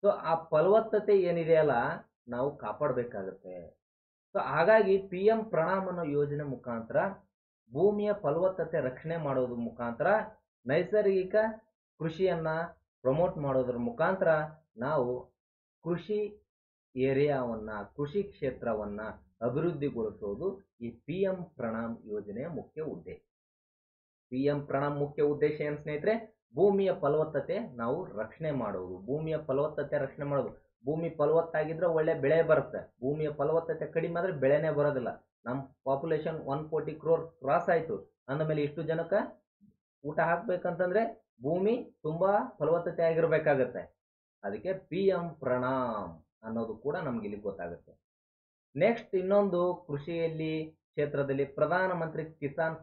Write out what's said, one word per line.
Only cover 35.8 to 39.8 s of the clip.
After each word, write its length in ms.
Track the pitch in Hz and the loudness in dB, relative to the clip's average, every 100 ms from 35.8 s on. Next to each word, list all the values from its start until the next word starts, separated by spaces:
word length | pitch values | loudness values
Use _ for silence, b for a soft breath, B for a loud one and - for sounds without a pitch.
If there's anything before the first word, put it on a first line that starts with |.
population 560 | 131 139 165 156 170 160 | -2 -2 0 -2 -2 -6
one 300 | - 143 156 | -4 -6 -2
forty 220 | 160 139 | -4 -4
crore 380 | - 151 165 - | -6 2 2 0
cross 380 | _ 131 160 170 | _ 2 2 4
ಆಯ್ತು 460 | 165 - 98 - _ - | 2 2 -6 -8 _ -6
ಅಂದಮೇಲೆ 340 | 143 156 151 | -2 0 0
ಇಷ್ಟು 200 | 143 170 | 0 -2
ಜನಕ್ಕ 320 | 151 160 170 202 254 - _ _ - _ | -4 -4 0 0 -2 -10 _ _ -20 _